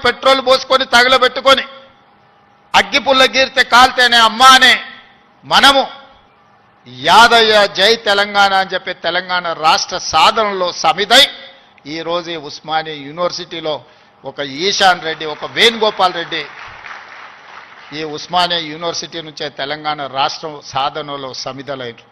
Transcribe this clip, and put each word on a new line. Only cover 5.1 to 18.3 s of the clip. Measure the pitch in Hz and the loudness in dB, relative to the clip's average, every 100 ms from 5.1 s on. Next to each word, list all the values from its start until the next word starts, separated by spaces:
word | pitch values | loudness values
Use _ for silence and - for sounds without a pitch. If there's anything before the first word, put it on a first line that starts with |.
| _ _ _ 127 | _ _ _ -2
మనము | 180 262 277 214 - - _ _ _ _ _ _ _ 123 127 151 | 2 4 4 0 -8 -20 _ _ _ _ _ _ _ -20 -6 4
యాదయ్య | 196 233 233 220 214 202 165 | 6 8 6 4 4 2 2
జై | 202 226 214 | 2 2 0
తెలంగాణ | 202 208 202 196 190 | 0 0 0 2 2
అని | 185 | -2
చెప్పి | 185 190 180 170 | -6 -8 -6 -4
తెలంగాణ | 175 185 180 175 147 156 | -4 -2 -4 -4 0 2
రాష్ట్ర | 190 - 180 - | 2 0 -8 -2
సాధనలో | 160 185 220 208 190 180 - 160 | 2 4 2 -2 -2 -4 -2 -2
సమిదై | 165 202 254 277 - - - _ _ 139 160 | -2 2 2 2 -2 -20 -20 _ _ -14 -10
ఈరోజు | 165 175 170 165 | -6 -6 -6 -10
ఈ | 143 | -12
ఉస్మానియా | - 156 160 156 147 139 | -14 -6 -4 -4 -10 -12
యూనివర్సిటీలో | 160 175 165 170 165 156 135 - _ _ _ | -6 -4 -6 -12 -8 -6 -6 -10 _ _ _
ఒక | 135 135 143 135 190 | -14 -10 -10 -4 -2
ఈశాన్ | 196 196 175 160 | 2 2 2 -4
రెడ్డి, | 156 156 | -8 -8
ఒక | 147 147 135 | -10 -8 0
వేణుగోపాల్ | 226 226 214 208 185 175 | 2 2 -2 0 0 -2
రెడ్డి | 156 160 143 - - - - - - - - - - - - - - 147 | -8 -8 -10 -16 -20 -18 -18 -18 -20 -20 -20 -20 -20 -20 -20 -20 -16 -10
ఈ | 156 147 | -10 -10
ఉస్మానియా | - | -6